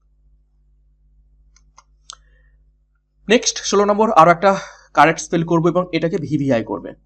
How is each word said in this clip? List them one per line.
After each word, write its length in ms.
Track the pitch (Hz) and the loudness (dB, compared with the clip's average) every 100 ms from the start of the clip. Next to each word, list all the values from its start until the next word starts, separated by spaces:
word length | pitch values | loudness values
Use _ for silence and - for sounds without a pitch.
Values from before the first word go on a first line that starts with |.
| _ _ _ _ _ _ _ _ _ _ _ _ _ _ _ _ _ _ _ _ _ - _ _ _ _ _ _ _ _ _ _ - | _ _ _ _ _ _ _ _ _ _ _ _ _ _ _ _ _ _ _ _ _ -20 _ _ _ _ _ _ _ _ _ _ -2
নেক্সট 280 | 240 - - | 0 0 -6
ষোলো 280 | - 202 | -2 0
নম্বর, 280 | 202 202 220 | 0 0 2
আরো 180 | 160 165 | 4 4
একটা 300 | 170 196 196 - - _ | 4 2 0 -6 -20 _
কারেক্ট 260 | - 151 165 | 2 2 2
স্পেল 240 | - 170 | -4 -4
করবো 240 | 165 170 170 | 0 0 2
এবং 180 | 170 180 | 0 -2
এটাকে 260 | 160 165 185 | -4 -4 -6
ভিভিআই 460 | 131 147 139 117 | -6 -4 0 -2
করবে। 300 | 110 104 82 - | -2 -8 -10 -18